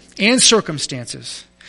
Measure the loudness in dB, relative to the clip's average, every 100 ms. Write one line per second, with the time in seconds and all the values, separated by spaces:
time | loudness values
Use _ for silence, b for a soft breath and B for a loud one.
0 | -16 -2 2 4 4 4 2 -4 -6 -8
1 | -10 -12 -12 -14 -16 _